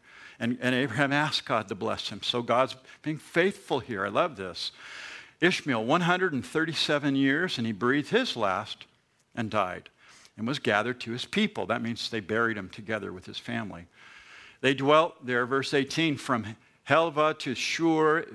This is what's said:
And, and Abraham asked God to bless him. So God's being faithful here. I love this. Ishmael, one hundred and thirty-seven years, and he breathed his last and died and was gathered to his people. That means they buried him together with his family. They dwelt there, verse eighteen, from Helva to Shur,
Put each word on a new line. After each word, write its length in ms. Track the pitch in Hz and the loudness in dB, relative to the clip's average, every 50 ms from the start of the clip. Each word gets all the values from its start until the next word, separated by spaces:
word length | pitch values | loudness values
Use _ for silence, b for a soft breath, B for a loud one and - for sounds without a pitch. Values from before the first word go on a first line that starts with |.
| B B B B B B B B | B B B B B B B B
And, 180 | 117 117 123 - | -2 -2 -2 0
and 140 | - 127 127 | 0 2 2
Abraham 400 | 123 135 139 110 131 143 135 139 | 2 2 0 2 2 2 2 2
asked 320 | 147 151 151 - - - | 0 0 0 -2 -4 -2
God 220 | - 135 110 104 | 0 0 0 0
to 80 | 98 107 | -2 -4
bless 340 | 92 110 110 101 92 - - | -4 -2 -4 -2 -4 -6 -8
him. 140 | 113 98 - | -8 -8 -4
So 180 | - - 123 | -4 -2 -2
God's 340 | 120 117 120 123 131 123 - - - B B B B | 0 2 4 4 2 2 0 -10 -18 B B B B
being 140 | 151 156 | -6 -6
faithful 640 | 147 - - - 175 175 202 202 - - - 165 131 | -6 -6 -2 2 2 2 2 0 -4 -4 -4 -2 -2
here. 280 | 110 - 117 95 98 | -2 -4 -4 -2 -2
I 20 | 101 | 0
love 280 | 101 135 170 180 135 | 2 2 0 0 -2
this. 340 | 98 95 92 80 - - - - B B B B B B B B B B B B B | -6 -8 -8 -8 -8 -8 -8 -10 B B B B B B B B B B B B B
Ishmael, 460 | 156 180 175 - - 147 127 113 110 | 2 2 2 2 0 -2 -2 0 2
one 160 | 120 151 175 | 2 2 4
hundred 320 | 175 165 180 180 185 180 151 | 4 4 2 2 2 0 -2
and 100 | 127 - | -2 -4
thirty-seven 720 | - - 170 160 160 156 - - - 151 143 139 143 139 | -2 -2 -2 -2 -2 -2 -2 0 0 0 2 2 2 2
years, 440 | 135 139 135 139 156 180 180 - - | 2 4 2 2 2 0 -2 -2 -2
and 80 | 117 | -2
he 60 | 113 110 | -4 -2
breathed 360 | 90 117 120 135 147 143 - | 0 2 2 2 2 0 2
his 260 | - 240 262 - - | 2 2 2 0 -2
last 520 | 123 110 98 92 98 107 - - - - - _ _ _ _ _ _ _ _ - | 0 0 0 0 0 -4 -6 -10 -14 -16 -20 _ _ _ _ _ _ _ _ -6
and 160 | 117 113 104 | -6 -4 0
died 380 | 107 107 98 90 90 82 - - _ B B B B B B B B | 0 0 0 0 -2 -8 -14 -16 _ B B B B B B B B
and 120 | - 107 | -6 -4
was 100 | 117 151 | -4 -4
gathered 420 | 139 - 120 107 104 107 120 127 123 | -2 0 2 2 2 2 0 -2 -6
to 100 | - 117 | -6 -8
his 140 | 117 123 - | -8 -8 -6
people. 420 | - - 196 220 - - - 95 | -4 0 0 0 0 0 -2 -2
That 160 | 90 113 120 117 | -2 -2 -2 -2
means 260 | 113 117 - - - | -4 -6 -6 -6 -6
they 120 | - 110 | -4 -4
buried 360 | 98 - 107 113 117 113 110 | -4 -2 0 2 2 0 0
him 120 | 104 92 90 | -4 -8 -10
together 440 | - - 104 101 110 110 98 95 90 | -12 -12 -8 -6 -6 -4 -4 -6 -10
with 140 | 92 - | -12 -12
his 100 | - 101 | -12 -14
family. 480 | - - - 120 117 113 98 87 85 87 - B B B B B B B B B B B B B B | -12 -8 -6 -6 -6 -6 -8 -10 -14 -16 -18 B B B B B B B B B B B B B B
They 120 | B 131 139 | B 2 2
dwelt 500 | 131 135 139 151 156 165 170 - - 135 | 4 4 6 6 6 6 4 0 -8 -4
there, 220 | 120 127 120 123 | -2 0 0 0
verse 300 | 117 135 135 127 - 156 | 2 0 -2 0 2 0
eighteen, 420 | 139 135 139 - 160 160 160 143 | 0 0 0 0 0 0 0 0
from 380 | 131 - - 131 113 104 107 113 - b b b b b | -2 -2 -2 -2 -2 -2 -4 -10 -14 b b b b b
Helva 500 | - 139 160 165 170 143 147 151 156 151 151 | 2 4 4 4 4 2 2 2 2 0 -2
to 140 | - 143 120 | -4 -4 -4
Shur, 720 | - - - - - 165 165 160 156 156 156 156 165 - - | -2 -2 -2 -2 2 2 4 4 6 4 4 4 2 -2 -6